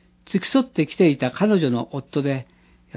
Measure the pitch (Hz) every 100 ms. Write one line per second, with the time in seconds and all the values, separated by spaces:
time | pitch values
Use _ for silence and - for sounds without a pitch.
0 | _ _ - 196 - 269 262 - 151 -
1 | 180 139 127 - 208 202 151 120 117 143
2 | 135 151 139 135 123 _ _ _ _